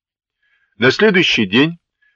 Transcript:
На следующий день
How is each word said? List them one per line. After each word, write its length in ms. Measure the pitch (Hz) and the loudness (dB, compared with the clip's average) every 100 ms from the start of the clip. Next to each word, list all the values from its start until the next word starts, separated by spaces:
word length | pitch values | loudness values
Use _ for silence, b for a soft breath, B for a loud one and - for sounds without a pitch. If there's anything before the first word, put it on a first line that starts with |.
| _ _ _ _ _ _ _ _ | _ _ _ _ _ _ _ _
На 140 | 120 | -2
следующий 540 | - 214 190 165 - 104 | 2 0 2 0 -2 -2
день 320 | 107 156 170 _ _ _ | 0 -2 -4 _ _ _